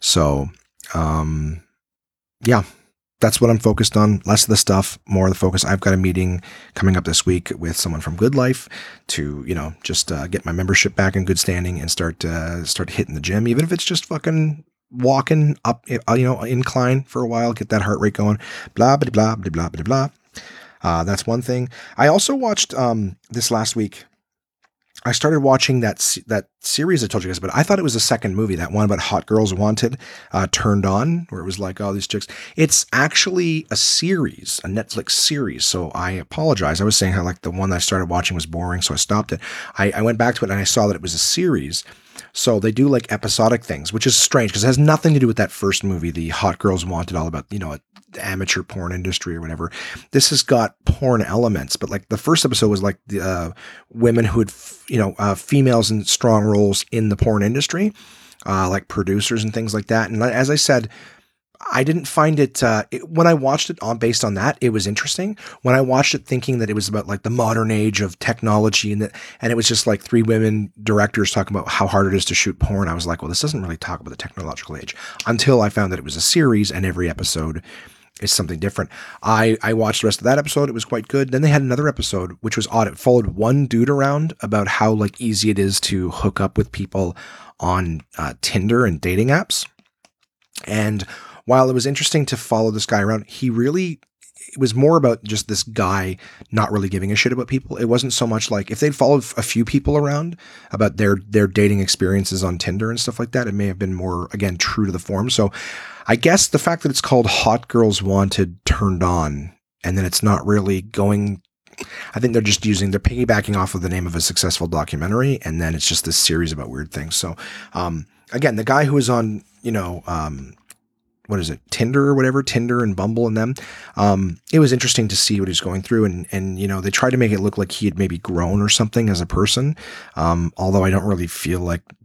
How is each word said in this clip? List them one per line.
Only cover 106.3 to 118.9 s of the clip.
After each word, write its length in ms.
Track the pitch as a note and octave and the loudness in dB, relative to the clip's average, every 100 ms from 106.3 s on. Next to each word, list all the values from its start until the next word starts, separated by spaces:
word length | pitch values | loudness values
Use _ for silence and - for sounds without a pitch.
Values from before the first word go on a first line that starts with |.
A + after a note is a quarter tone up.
| F#3+ - | 4 4
the 100 | D3+ | 2
fact 240 | - E3+ | 0 0
that 80 | D#3 | -2
it's 100 | B2+ | -2
called 260 | - B2+ A2 | 2 4 4
Hot 420 | - - A#2 - | 2 2 0 0
Girls 340 | A#2+ A2+ G2 | 4 4 2
Wanted 640 | G2 G2 G2 - F2+ F#2 | 0 2 2 2 -2 -2
Turned 380 | - - G2+ F2+ | -4 0 0 2
On, 500 | F2+ F2 D2+ C#2+ D#2 - _ _ | 0 2 0 -4 -10 -16 _ _
and 120 | - F#2 | -4 -2
then 80 | |
it's 180 | F#2 - | -2 0
not 220 | G#2+ G2 G2 | 2 2 2
really 360 | G#2 G2 F#2+ | 0 2 -2
going, 600 | G2+ A2 G2+ G#2 G2+ F#2+ _ _ _ - - - - | -4 -2 0 2 0 -4 _ _ _ -18 -16 -16 -10
I 60 | - | -2
think 120 | B2 | 0
they're 100 | A#2 | 2
just 240 | G#2 G2+ A2 | 2 0 2
using, 240 | G2+ G2 | 0 0
they're 100 | G2 | 0
piggybacking 560 | - B2 B2 G#2 G2+ G2+ | 0 0 0 2 2 -2
off 180 | F#2 | -2
of 80 | F#2+ | -4
the 60 | F2+ | -4
name 180 | F#2 F2+ | -4 -4
of 100 | E2+ | -2
a 40 | |
successful 460 | - - F#2 - E2+ | -2 0 -2 -2 -2
documentary, 760 | E2 D2+ D2 E2 A2 C3+ C3 | -2 -4 -4 -2 0 0 -2
and 180 | - D#2+ | -4 -4
then 140 | E2 | -2
it's 140 | D#2+ - | -2 -2
just 160 | D#2+ | -2
this 120 | - D#2 | -2 0
series 360 | - D#2+ E2+ | 0 0 0
about 180 | D#2 A#1+ | -4 -8
weird 200 | B1+ D#2 | -10 -10
things. 260 | - D#2 - | -10 -6 -6
So, 200 | F2+ E2 - - - | -6 -10 -14 -16 -12
um, 320 | - F2 E2 - _ _ | -6 -4 -6 -10 _ _
again, 240 | A#2+ C#3+ A2 | -2 0 0
the 80 | |
guy 200 | A2+ C3+ | 2 2
who 100 | D3 | 4